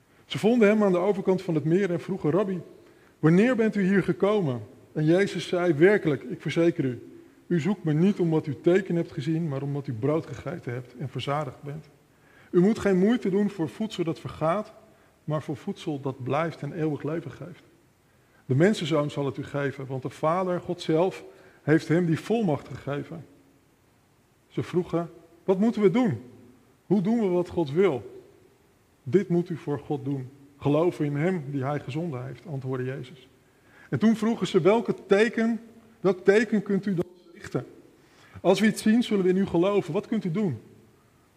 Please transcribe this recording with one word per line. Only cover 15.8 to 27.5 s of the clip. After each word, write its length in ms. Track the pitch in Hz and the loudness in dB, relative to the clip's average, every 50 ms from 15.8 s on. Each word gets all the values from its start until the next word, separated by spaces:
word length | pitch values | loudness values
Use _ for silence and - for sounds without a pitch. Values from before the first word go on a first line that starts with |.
| - 165 147 131 | -8 -8 -8 -6
dat 220 | 127 139 127 - | -6 -8 -8 -6
blijft 400 | 123 131 135 151 170 165 - - | -6 -4 -2 -2 -2 -4 -6 -8
en 100 | 151 143 | -10 -10
eeuwig 300 | - 165 156 160 143 127 | -6 -4 -4 -4 -4 -4
leven 280 | - 160 160 170 156 127 | -6 -6 -6 -8 -8 -12
geeft. 320 | - - 139 175 - - - _ _ _ _ _ _ _ _ _ _ _ _ _ _ _ _ | -14 -16 -16 -18 -18 -20 -20 _ _ _ _ _ _ _ _ _ _ _ _ _ _ _ _
De 80 | - 127 | 0 2
mensenzoon 560 | 139 170 208 214 - 180 139 160 147 147 143 | 4 4 4 2 0 -2 -2 -2 -2 -2 -2
zal 160 | - 143 143 | -4 -6 -6
het 100 | 135 - | -6 -6
u 80 | 147 131 | -8 -10
geven, 420 | - - 143 143 135 127 - 135 | -8 -6 -4 -4 -4 -6 -8 -10
want 160 | 123 135 131 | -10 -10 -8
de 80 | - 135 | -10 -10
Vader, 500 | - - - 156 170 190 190 180 180 165 | -8 -4 -2 -2 0 0 -2 -4 -4 -6
God 200 | - - 175 - | -6 -8 -10 -6
zelf, 440 | - - 160 156 185 185 - - - - - - - - - _ | -2 0 2 2 2 0 -2 -6 -14 -20 -20 -20 -20 -20 -20 _
heeft 260 | - 143 156 160 - - | 2 2 2 4 4 2
hem 180 | 151 180 180 | 0 2 2
die 140 | 165 156 - | 0 0 -2
volmacht 480 | - - 214 240 214 170 143 127 - - | -2 -2 0 0 0 0 -2 -2 -4 -10
gegeven." 580 | 127 - - 135 143 143 139 - - - - - - _ _ _ _ _ _ _ _ _ _ _ _ _ _ _ _ _ _ _ _ _ _ _ | -16 -12 -8 -8 -8 -8 -8 -10 -14 -16 -18 -20 -20 _ _ _ _ _ _ _ _ _ _ _ _ _ _ _ _ _ _ _ _ _ _ _
Ze 140 | - 147 | -8 -8
vroegen: 480 | 127 - 156 180 175 - - 165 170 160 - - - - _ _ _ | -6 -4 -2 -4 -2 -2 -2 -4 -4 -6 -10 -18 -20 -20 _ _ _
"Wat 140 | - 196 180 | 0 2 2
moeten 240 | 214 233 226 214 | 2 2 4 4
we 80 | 208 185 | 4 4
doen? 320 | 165 247 254 202 123 107 - - - - - - - _ _ _ _ _ _ | 4 4 2 2 0 -2 -6 -12 -20 -20 -20 -20 -20 _ _ _ _ _ _
Hoe 160 | - 180 214 | 0 0 2
doen 180 | 170 214 233 240 | 2 2 0 2
we 60 | 214 | 2
wat 220 | 185 175 180 170 | 2 2 0 0
God 240 | 175 | -2